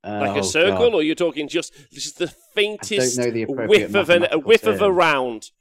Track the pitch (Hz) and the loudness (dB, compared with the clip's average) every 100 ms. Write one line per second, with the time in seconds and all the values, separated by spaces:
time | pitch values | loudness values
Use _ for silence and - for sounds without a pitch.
0 | 98 104 104 101 95 156 190 190 214 196 | -8 -6 -4 -4 -4 0 0 2 2 2
1 | 156 160 170 143 147 170 - - 139 143 | -2 -2 -2 -4 -6 -6 -6 -18 -20 -14
2 | 147 - 175 - _ 208 208 208 - 208 | -14 -8 -8 -8 _ -2 -2 -4 -4 -2
3 | 127 123 123 113 110 131 113 208 - 202 | 0 0 -2 -2 -4 -4 4 4 4 -2
4 | 165 175 175 156 147 220 220 196 202 185 | 2 2 2 -2 4 4 4 2 2 4
5 | 165 139 127 110 - _ | 2 2 -2 -8 -14 _